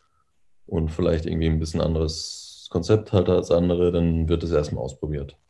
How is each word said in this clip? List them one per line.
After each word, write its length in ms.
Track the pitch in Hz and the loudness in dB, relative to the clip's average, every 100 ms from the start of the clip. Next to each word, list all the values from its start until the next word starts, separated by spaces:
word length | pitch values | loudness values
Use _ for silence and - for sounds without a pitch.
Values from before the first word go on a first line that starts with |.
| _ _ _ _ _ _ - | _ _ _ _ _ _ -6
und 240 | 87 80 | -4 -2
vielleicht 380 | 80 87 82 82 | -2 0 0 -2
irgendwie 220 | 82 82 | -2 0
ein 100 | 80 | 0
bisschen 220 | 80 82 | -2 -2
anderes 880 | 78 82 80 78 - - - - - | 0 0 -2 -6 -12 -14 -18 -20 -8
Konzept 420 | - 85 107 - | -4 2 0 2
hat 160 | 101 90 | 2 4
als 220 | 90 90 | 2 4
andere, 400 | 85 90 87 90 | 2 2 2 2
dann 360 | 85 85 82 80 | 2 2 2 0
wird 140 | 82 | 0
es 80 | 82 | 0
erstmal 320 | 80 76 - | 0 0 -4
ausprobiert. 540 | 64 67 78 76 69 - _ | -8 -8 -6 -6 -8 -16 _